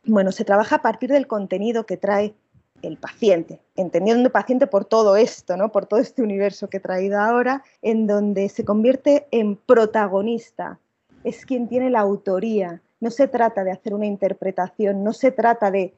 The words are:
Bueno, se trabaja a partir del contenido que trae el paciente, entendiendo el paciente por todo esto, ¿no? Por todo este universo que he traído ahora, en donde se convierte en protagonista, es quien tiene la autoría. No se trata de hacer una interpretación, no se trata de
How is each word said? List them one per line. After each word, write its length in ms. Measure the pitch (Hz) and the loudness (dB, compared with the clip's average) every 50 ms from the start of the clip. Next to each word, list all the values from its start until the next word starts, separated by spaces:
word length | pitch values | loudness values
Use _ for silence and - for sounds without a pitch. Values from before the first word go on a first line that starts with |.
| - | -2
Bueno, 260 | - 220 202 190 190 | 0 2 2 2 0
se 140 | 185 - 220 | -2 -4 0
trabaja 300 | - 196 202 220 - 294 | 2 2 2 2 2 0
a 60 | 302 | 0
partir 280 | - 247 220 - 254 240 | 0 0 -2 -2 -2 0
del 160 | 277 285 262 | 0 0 0
contenido 580 | - 233 208 196 185 185 185 202 226 233 226 220 | 0 -6 -6 -6 -4 -4 -4 -2 -2 -2 -4 -4
que 140 | - 185 - | -6 -6 -4
trae 360 | - 196 208 202 208 208 214 _ _ _ _ _ _ _ _ _ | -2 0 0 0 0 -2 -6 _ _ _ _ _ _ _ _ _
el 160 | - 165 160 | -12 -12 -12
paciente, 640 | - - - - - - 214 185 170 165 - 160 - _ _ _ | -12 -14 -16 -8 0 2 4 4 4 0 -6 -12 -20 _ _ _
entendiendo 480 | - 190 165 - 170 180 214 233 247 247 | -6 -4 -2 -2 0 2 2 2 4 2
el 80 | 254 | 2
paciente 340 | 254 220 196 - 254 254 277 | 2 0 0 0 0 0 0
por 200 | 269 - 196 196 | 0 0 -2 0
todo 300 | - - 220 220 208 196 | 0 2 2 4 6 6
esto, 420 | 208 233 214 - - - - 180 180 | 4 4 2 0 -4 -8 -6 -4 -2
¿no? 120 | 196 220 | -2 -2
Por 140 | - 202 190 | -2 -2 -2
todo 160 | - 208 220 | 0 0 0
este 220 | 247 - - - | 0 0 -2 -4
universo 460 | 240 208 196 196 202 202 196 - - 190 | -4 -2 -2 -2 -2 -2 -4 -6 -10 -10
que 80 | - 190 | -10 -8
he 20 | |
traído 400 | - - 185 185 190 196 196 202 | -8 -6 -4 -4 -4 -2 -2 0
ahora, 420 | 208 220 240 240 247 254 269 277 - _ _ _ | 0 2 2 2 0 0 -2 -4 -6 _ _ _
en 240 | - 220 226 220 220 | -4 -2 0 0 2
donde 420 | 208 208 208 208 208 202 190 196 202 | 2 0 0 0 0 -2 -2 -2 -4
se 160 | - - - | -4 -4 -4
convierte 640 | - 208 214 220 247 262 269 - 294 285 285 285 - | -2 0 2 4 2 2 2 2 2 2 2 2 0
en 260 | - 233 220 208 202 | -2 0 0 0 -4
protagonista, 1200 | - _ - 254 233 220 214 220 226 208 196 185 196 202 226 233 226 226 _ _ - 175 - - - _ _ _ _ _ _ _ _ | -2 _ 4 4 6 4 4 2 0 -2 0 -2 -2 -2 -2 -4 -6 -8 _ _ -12 -12 -12 -14 -18 _ _ _ _ _ _ _ _
es 220 | - 233 - - - | -10 -10 -10 -10 -6
quien 240 | - 269 247 240 214 | -6 -4 -4 -4 -2
tiene 220 | 233 247 254 254 | -2 -2 0 0
la 100 | 247 226 | 0 2
autoría. 800 | 208 196 202 196 - 202 185 185 190 226 220 202 190 175 170 - _ _ _ - | 0 0 -2 -2 -4 -4 -4 -2 -2 -2 -2 -2 -2 -4 -6 -14 _ _ _ -8
No 100 | 226 233 | -8 -4
se 180 | 226 - 277 277 | 0 2 0 2
trata 360 | 269 240 233 226 226 196 190 | 2 2 0 0 0 -2 -4
de 60 | 185 | -4
hacer 220 | 185 196 - 226 | -4 -6 -6 -8
una 140 | 202 208 214 | -6 -4 -4
interpretación, 1000 | 208 202 196 - 196 196 - - 190 185 - 180 185 - - 214 196 196 196 196 | -4 -4 -2 -2 -2 -2 -4 -6 -6 -4 -4 -6 -6 -4 -2 -2 -2 0 -2 -2
no 80 | 208 | -4
se 180 | 226 - - 262 | -2 0 0 0
trata 400 | 254 - 220 233 233 233 220 196 | 0 2 2 0 2 2 0 0
de 220 | 185 196 185 - - | 0 0 -2 -4 -6